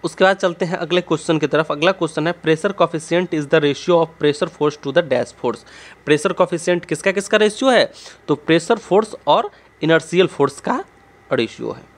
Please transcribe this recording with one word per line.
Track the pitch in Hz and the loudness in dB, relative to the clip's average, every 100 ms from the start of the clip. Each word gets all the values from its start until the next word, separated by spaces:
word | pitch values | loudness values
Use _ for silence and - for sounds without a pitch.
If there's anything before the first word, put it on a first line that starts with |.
उसके | 170 - | -8 2
बाद | 190 190 | 2 2
चलते | 185 170 | -2 -2
हैं | 180 180 | -4 -4
अगले | 160 180 | -2 -2
क्वेश्चन | 180 156 - 160 | -2 -4 0 -2
की | 147 | 0
तरफ। | 151 160 | 0 -2
अगला | 147 170 | 0 0
क्वेश्चन | 185 160 - 156 | 0 -4 -2 -4
है, | 170 | -2
pressure | 160 160 202 - | -2 0 -2 0
coefficient | 165 165 - 170 180 | -2 -2 -2 -2 0
is | 160 139 | -4 0
the | 160 | 2
ratio | 147 135 - 170 160 | 2 -2 2 2 2
of | - | 0
pressure | 147 143 - | -2 0 -4
force | - 147 147 139 | -2 -4 -2 0
to | |
the | 139 160 | 0 2
dash | 123 120 | -2 -2
force। | - 120 113 - - - - - | -6 -6 -6 -14 -20 -20 -14 0
pressure | 147 185 | 0 2
coefficient | 180 175 170 180 175 - | 0 -2 0 -2 -2 -2
किसका | 156 190 | -4 -2
किसका | 190 190 214 | -4 0 2
रेशियो | 214 208 262 | 2 2 2
है? | 233 135 - - - - | 2 0 -4 -20 -18 -4
तो | |
प्रेशर | 147 - 160 160 220 | -4 2 0 2 -2
फोर्स | - 190 226 - - | 2 0 0 -6 2
और | 175 403 - _ _ | 2 0 -12 _ _
inertial | 156 160 - 175 185 | 0 0 2 0 0
फोर्स | - 139 - | 0 -2 -2
का | - 262 - _ _ _ _ | -4 -4 -4 _ _ _ _
रेशियो | 127 113 - 117 | -2 -2 -6 -12
है। | - - | -12 -18